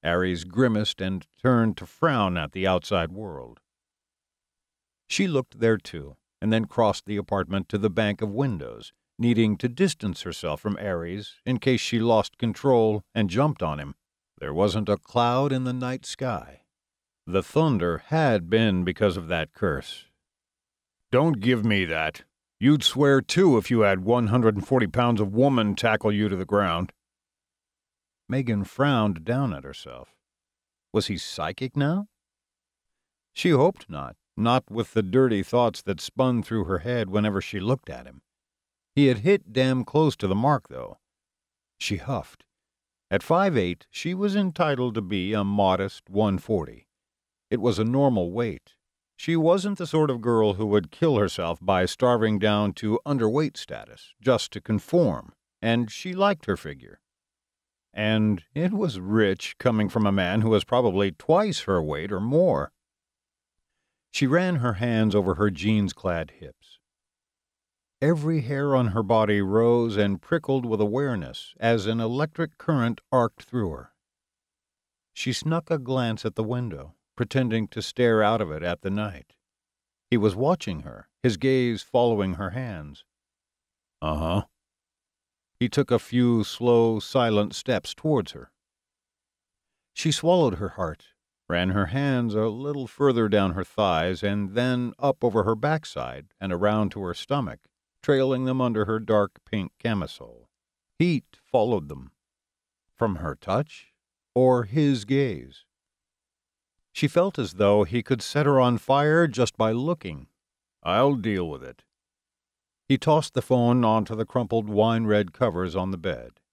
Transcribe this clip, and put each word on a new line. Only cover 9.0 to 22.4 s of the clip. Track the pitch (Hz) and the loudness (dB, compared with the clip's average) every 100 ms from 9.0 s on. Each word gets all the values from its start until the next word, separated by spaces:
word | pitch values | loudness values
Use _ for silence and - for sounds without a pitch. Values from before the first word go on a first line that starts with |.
| _ _ | _ _
needing | 120 113 113 104 | 2 4 2 2
to | 123 | -4
distance | 120 190 - 104 85 | 0 -2 0 -8 -8
herself | - 80 82 73 | -10 -8 -6 -6
from | 107 98 | -6 -6
Ares | 101 90 85 95 98 - - | -4 -6 -6 -10 -12 -12 -6
in | 123 | -2
case | - 123 | 0 -2
she | - 117 | -2 -2
lost | 113 113 101 _ | 2 2 2 _
control | 117 104 143 123 110 107 - | -6 -2 2 4 4 0 -4
and | 110 101 | -2 -2
jumped | 92 147 139 | 0 0 0
on | 82 73 | -4 -4
him. | 73 - _ _ _ _ | -10 -16 _ _ _ _
There | 69 | -8
wasn't | 76 101 95 104 | 0 0 0 -2
a | 101 | -2
cloud | _ 135 120 123 143 | _ -2 0 0 0
in | 131 127 | -2 -4
the | |
night | 127 127 127 - | -6 -6 -8 -12
sky. | - 131 101 - 67 _ _ _ _ _ _ - | -8 -6 -6 -10 -20 _ _ _ _ _ _ -4
The | 92 | -2
thunder | - - 160 117 87 82 - | 0 0 2 2 0 -4 -2
had | 160 151 107 85 | 0 2 0 2
been | 110 113 95 | 2 2 2
because | 90 90 104 90 | -2 0 0 0
of | 82 | -4
that | 85 78 | -4 -4
curse. | _ 98 69 - - _ _ _ _ _ _ _ _ _ _ _ | _ -4 -4 -8 -18 _ _ _ _ _ _ _ _ _ _ _
"Don't | 123 160 131 | 2 2 0
give | 107 123 | 0 0
me | 110 101 90 | 2 0 0
that. | 80 78 - - _ | -2 -4 -6 -20 _